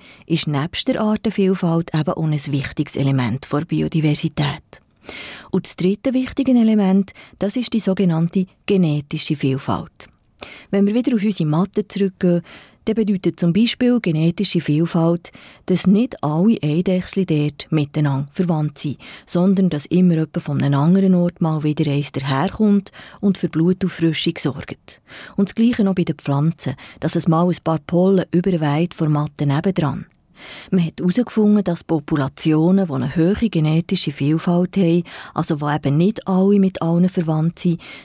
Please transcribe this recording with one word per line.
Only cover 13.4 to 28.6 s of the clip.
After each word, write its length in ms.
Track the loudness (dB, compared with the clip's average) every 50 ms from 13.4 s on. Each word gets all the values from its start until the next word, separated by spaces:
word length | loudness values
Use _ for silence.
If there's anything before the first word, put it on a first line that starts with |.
| 0 2 2
Beispiel 480 | 2 2 2 0 0 2 2 2 2
genetische 580 | 0 0 0 2 2 0 0 0 -2 -2 -2 -2
Vielfalt, 720 | 0 0 0 0 0 0 2 2 2 2 2 0 -4 -10 -20 -20 -20 -20 -20 -10 _
dass 200 | -2 -2 2 4
nicht 340 | 4 4 4 2 -2 -4 -6
alle 360 | -4 -2 0 2 2 2 2 2
Eidechsel 640 | 0 0 0 0 0 0 0 0 -2 -2 -4 -2 0
dort 460 | 0 0 0 0 -2 -4 -8 -6 -2
miteinander 560 | -2 0 0 -2 -2 0 0 0 0 -2 -4 -4 -4
verwandt 440 | -2 -2 0 0 -2 -2 -4 -4
sind, 200 | -6 -8 -8 -8 -10 -14 -20 -20 -20 -10
sondern 440 | -4 0 2 2 4 4 4 2 2
dass 160 | 0 -2 -2
immer 300 | 0 2 4 4 4 4
jemand 260 | 2 0 -2 -4 -6
von 200 | -4 -2 -2 0
einem 160 | 0 2 2
anderen 380 | 2 4 4 4 4 4 4 4
Ort 240 | 2 2 0 -2 -2
mal 240 | -2 -2 0 0 -2
wieder 260 | -2 0 0 0 0
eins 220 | 0 -2 -2 -4
daherkommt 800 | -6 -6 -4 -2 -2 -2 -2 -2 -2 0 0 2 2 0 -2 -4 -12 -20 -20 -20 -8 -2
und 160 | 0 0 0
für 100 | 0 -4
Blutauffrischung 840 | -2 0 2 2 2 2 0 -2 -4 -2 0 0 0 0 0 -2 -4 -4
sorgt. 640 | -2 -4 -6 -6 -8 -10 -12 -14 -16 _ -20 -20 -20 _ -20 -20 -20 -20 -6 -2
Und 100 | -2 -2
das 80 | -2 0
Gleiche 300 | 2 2 2 2 2 0
noch 100 | 0 0
bei 80 | 0 -2
den 140 | -2 -4
Pflanzen, 580 | -4 -4 -2 0 0 0 0 -2 -2 -6 -8 -8 -10 -14 -20 -10 -6
dass 160 | -4 -2 -2
es 100 | 0 2
mal 220 | 2 2 2 2
ein 160 | 0 0 -2 -2
paar 160 | -2 -2 -2
Pollen 460 | -2 -2 0 2 4 4 4 2 2 2
überweit 640 | 0 0 0 0 0 0